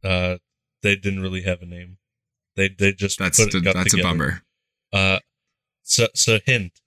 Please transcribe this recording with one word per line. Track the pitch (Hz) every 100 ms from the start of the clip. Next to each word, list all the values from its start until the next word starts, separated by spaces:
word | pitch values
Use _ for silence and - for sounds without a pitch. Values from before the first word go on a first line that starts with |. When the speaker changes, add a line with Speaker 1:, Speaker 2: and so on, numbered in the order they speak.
Speaker 1:
Uh, | 95 92 90 90 _ _ _ _
they | 104 101
didn't | 101 98
really | 95 92
have | 92 90
a | 87
name. | 87 90 95 _ _ _ _ _ -
They, | 98
they | 95 98
just | 95 101 -
Speaker 2:
That's | 92 -
Speaker 1:
put | 110
it, | 95
Speaker 2:
the, |
Speaker 1:
got | 90 92
Speaker 2:
that's | 92
Speaker 1:
together. | 95 87
Speaker 2:
a |
bummer. | 80 71 - _ _ _ _ _
Speaker 1:
Uh, | 98 95 98 _ _ _ _ _ _
so, | - - 117 -
so | - 110 -
hint. | 127 90 _